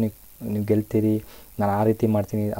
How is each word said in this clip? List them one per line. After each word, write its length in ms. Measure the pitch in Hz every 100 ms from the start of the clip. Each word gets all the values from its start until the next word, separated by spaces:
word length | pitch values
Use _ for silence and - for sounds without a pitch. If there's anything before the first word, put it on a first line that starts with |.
ನೀವು, 120 | 110 - - - 113
ನೀವು 120 | 107 104
ಗೆಲ್ತೀರಿ, 440 | 107 104 110 107 107 - - - -
ನಾನು 120 | 101 101
ಆ 40 | 110
ರೀತಿ 160 | 110 110 107
ಮಾಡ್ತೀನಿ, 300 | 101 107 104